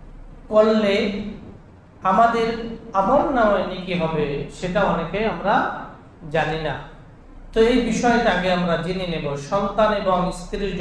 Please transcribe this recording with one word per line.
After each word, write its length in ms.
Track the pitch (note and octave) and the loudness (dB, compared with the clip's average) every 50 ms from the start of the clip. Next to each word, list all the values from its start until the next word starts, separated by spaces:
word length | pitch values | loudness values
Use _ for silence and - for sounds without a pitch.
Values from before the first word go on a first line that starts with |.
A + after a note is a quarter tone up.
| - - - - - - - - - - | -20 -20 -20 -20 -20 -20 -20 -18 -6 2
করলে 460 | G#3+ G#3+ A3 A3+ A3 G#3+ G#3 G3+ G3 A3 B3+ - - - - - - - - - - - - - - - - - - - - F#3+ | 4 6 6 6 6 4 2 2 2 0 0 -2 -4 -6 -8 -10 -12 -14 -16 -18 -20 -20 -20 -20 -20 -20 -20 -20 -12 -4 0 2
আমাদের 400 | G3 A3 A#3 A#3 A3+ A#3 A3+ A3+ A3+ A3+ - - - - - - - G3 | 4 4 4 4 4 2 0 -2 -2 -4 -6 -8 -10 -12 -10 -4 -2 0
আমল 240 | G3 A3+ C4+ D4+ E4 E4 C4+ | 2 4 4 4 4 2 2
নামায় 280 | A#3+ A3 G#3 G3+ F#3 F3+ F#3 | 2 4 4 2 2 0 -4
নেকি 220 | F#3 F3+ F3+ F#3 F3 F3 | -6 -8 -6 -4 -2 -2
হবে, 240 | E3 D#3+ D#3+ D3+ D3 C#3 C#3+ C#3+ - - - | -2 -2 0 -2 -2 -2 -2 -6 -6 -8 -10
সেটা 220 | - F#3 F3 F3+ G#3 F#3+ E3+ | -8 -6 -2 0 0 0 0
অনেকে 280 | - E3 E3 D#3+ F#3+ G3+ A3 G#3 F3 | 0 -2 -4 -4 -4 -2 -2 -2 -2
আমরা 220 | E3+ F3 G3 A#3 - - - - - - - - - - - - - E3+ D3+ D3+ | -2 0 0 0 0 0 -2 -6 -8 -12 -14 -16 -20 -20 -20 -20 -18 -10 -4 -2
জানি 240 | D#3+ D3+ D#3 D#3+ D#3+ D#3 | -2 -2 -2 -4 -4 -4
না। 80 | C#3+ C3 C3 C#3+ - - - - - - - - - - - - - - | -6 -6 -8 -10 -16 -18 -20 -20 -20 -20 -20 -20 -20 -20 -20 -12 -4 2
তো 40 | A3 A3+ A#3+ | 4 4 4
এই 60 | B3+ B3+ - A3+ | 4 2 2 0
বিষয়টা 400 | - - - A#3+ A#3 - A#3 G#3+ F3+ | 0 2 2 4 4 4 4 2 2
আগে 120 | F3+ F3+ F#3 | 2 2 0
আমরা 240 | F3+ F3+ F3 E3+ E3 D#3 D#3 | 0 2 2 0 0 0 -2
জেনে 220 | F3+ F3+ F#3+ F#3 F3 D#3+ | -2 -4 -4 -4 -4 -4
নেব। 120 | D3+ C#3+ C#3+ C#3+ C#3+ - - | -4 -4 -4 -6 -6 -4 -2
সন্তান 400 | G3+ G3+ G3+ G3+ - A3+ G#3+ G#3 G#3 G3 | -2 -2 -2 0 2 2 2 4 2 2
এবং 180 | F#3+ F#3 F#3 F3+ F3 F3+ - - | 2 2 2 2 0 -2 -4 -6
স্ত্রীর 340 | - - G#3 G3 G3+ F#3+ F3 F3+ | -10 -8 -6 -4 -4 -4 -2 -2